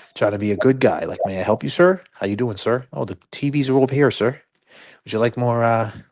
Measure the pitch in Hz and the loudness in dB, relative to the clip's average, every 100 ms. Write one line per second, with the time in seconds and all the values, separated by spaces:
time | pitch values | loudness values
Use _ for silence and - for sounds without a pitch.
0 | - - 110 104 104 101 131 131 127 80 | -20 -4 -2 0 -2 0 2 4 2 0
1 | 82 87 - 95 92 110 143 - 175 185 | -4 -4 -6 -4 -2 -2 -2 2 4 4
2 | - - 101 104 123 101 - 123 127 143 | -4 -8 -4 -2 -4 -4 -2 -2 -4 -8
3 | 123 - _ - 143 143 135 135 131 135 | -8 -8 _ -6 -4 -2 2 2 2 4
4 | 139 - 107 131 _ _ _ - - - | 2 2 -2 -2 _ _ _ -20 -20 -20
5 | - 113 117 117 123 117 117 113 110 107 | -8 0 0 0 -2 2 2 2 -2 -6
6 | - | -18